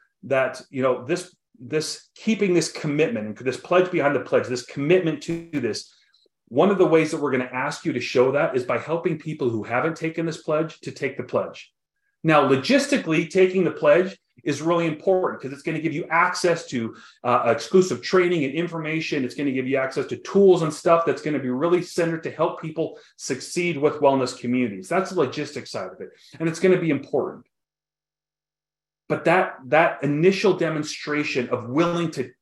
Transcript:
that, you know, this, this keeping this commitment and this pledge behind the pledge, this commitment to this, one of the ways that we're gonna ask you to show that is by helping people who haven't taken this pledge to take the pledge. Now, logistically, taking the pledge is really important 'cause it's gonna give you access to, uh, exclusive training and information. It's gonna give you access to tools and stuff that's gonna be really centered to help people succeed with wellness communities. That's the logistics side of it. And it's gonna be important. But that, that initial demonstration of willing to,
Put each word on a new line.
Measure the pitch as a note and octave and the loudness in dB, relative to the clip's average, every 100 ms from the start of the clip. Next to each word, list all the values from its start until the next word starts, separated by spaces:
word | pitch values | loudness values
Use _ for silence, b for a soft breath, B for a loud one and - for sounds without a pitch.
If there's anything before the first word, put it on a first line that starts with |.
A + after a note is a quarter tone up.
| B _ | B _
that, | B2 C3+ B2+ - - | -2 0 0 -4 -10
you | C3+ | -2
know, | C3 B2 | 0 0
this, | G#2+ F3 - _ _ _ | -2 -6 -6 _ _ _
this | A#2+ D3+ - - _ - | -4 -4 -4 -8 _ -4
keeping | A3 G#3+ G3+ | -2 2 2
this | F3 D#3 | 2 0
commitment | - D#3 C#3+ D#3+ A2+ G#2+ | -4 -2 0 0 0 -6
and | G2+ | -6
this | B2 - | -6 -6
pledge | - F3+ F3+ | 2 2 2
behind | E3 C#3+ C3 | 2 0 0
the | |
pledge, | - B2+ - | 0 0 0
this | B2 - | -6 -8
commitment | C#3+ D3 F#3 D#3+ D3 | -4 2 4 2 -4
to | - E3 E3 | -6 -8 -6
this, | C#3 A2+ G2+ - b b b b _ _ | -4 -4 -6 -10 b b b b _ _
one | B2 G3 | 2 2
of | F#3+ | 4
the | D#3+ | 4
ways | D#3+ D3+ | 4 2
that | D#3 | -2
we're | C#3+ | -2
gonna | B2+ B2+ | -2 -2
ask | B2+ D3 - | -6 -6 -4
you | E3 | -4
to | B2 | -4
show | - C3 C3 | 0 2 4
that | C#3+ D#3+ B2+ | 2 0 -2
is | |
by | B2 A#2+ | -2 -4
helping | C#3+ E3 F3 D#3+ | -4 -4 -2 -4
people | D#3 D3+ B2+ | -6 -4 -2
who | A2+ | -2
haven't | G2 B2 D#3 D#3+ | -2 -2 -2 -4
taken | D#3+ D#3+ E3 | -6 -4 -6
this | D#3 | -6
pledge | - D#3 D#3+ - | -2 -2 -2 -8
to | C3+ | -14
take | - C#3 - | -6 -6 -6
the | |
pledge. | - A2+ - - - _ _ _ _ _ | -4 -4 -4 -8 -20 _ _ _ _ _
Now, | D#3+ D3+ C3+ | 4 4 6
logistically, | C3 - C4 C4+ B3 E3 D#3 E3+ | 4 4 2 4 0 2 0 2
taking | F#3 F#3 F#3 | 4 4 4
the | D#3+ | 0
pledge | - D3 E3 F#3+ - _ _ | 2 4 6 4 -6 _ _
is | D#3 C3 | -6 -2
really | E3 E3+ E3 | 0 2 0
important | D3+ F#3+ F#3 D#3 A2 | 0 2 2 0 -4
'cause | C3+ | -10
it's | C#3 | -8
gonna | E3 D#3 | -6 -4
give | D#3 | -4
you | D3 - | -4 0
access | E3 F3+ - F3 E3 - | 2 2 2 0 0 -2
to, | B2 A2+ B B B | -6 -6 B B B
uh, | A#2+ B2 A#2 | 0 2 2
exclusive | A2+ - F#3 F#3 B2 | 0 4 4 4 -2
training | - F#3 F3 F3 | 0 2 2 0
and | C3 | -2
information. | D#3 E3+ E3 D#3 D#3+ - D3 | -2 -4 -6 -6 -4 -4 -4
It's | B2+ | -4
gonna | C#3+ C#3+ | -4 -2
give | B2+ B2+ | -2 -2
you | C3 | -2
access | C3 C#3+ B2+ | -2 -4 -6
to | B2 | -8
tools | - G3 G3 E3 | 0 6 8 6
and | D#3 | 2
stuff | - E3+ E3+ D3+ | -2 2 4 4
that's | - | -2
gonna | D3+ C#3 | -4 -4
be | B2+ | -4
really | B2+ E3+ F3 | -2 2 0
centered | - - E3 D#3+ | 0 -2 -2 -2
to | C#3 | -8
help | - E3+ - | -2 -2 -2
people | D#3+ D#3+ D#3 B B - | -8 -6 -6 B B -14
succeed | - B2+ - F3 F3 C#3+ | -8 -8 -6 -4 -2 0
with | D3 - | 0 2
wellness | C#3 C3+ B2 - | 4 4 0 -4
communities. | A#2+ B2+ A#2 F#2+ - | -2 0 0 -4 -4
That's | F3+ F#3 | -2 -2
the | F3+ | -2
logistics | B2+ D3+ C#3+ B2+ - | -2 -2 -8 -10 -10
side | G#2+ F#2 | -10 -10
of | - | -12
it. | - B B - | -16 B B -6
And | E3 | -6
it's | D#3+ | 2
gonna | F#3 F3 | 2 4
be | E3 | 2
important. | C3+ - C3+ - - _ _ _ _ _ _ _ _ _ _ _ _ _ _ _ _ - | -2 -2 -4 -4 -8 _ _ _ _ _ _ _ _ _ _ _ _ _ _ _ _ -6
But | D3+ | -2
that, | E3 B2+ B2 - B2+ | 2 2 2 -6 2
that | D3+ F3 - | 4 4 0
initial | D3 D3 F3+ G3 G3+ F3 | -2 4 4 4 2 2
demonstration | E3 D#3 D3+ - D3+ D3 D3+ C3 A#2+ | 0 -2 -6 -10 -4 -4 -2 -2 -2
of | A#2+ A2 | -4 -2
willing | C#3 F3 E3+ E3 | 0 2 0 -4
to, | D3 A#2+ - | -4 -8 -12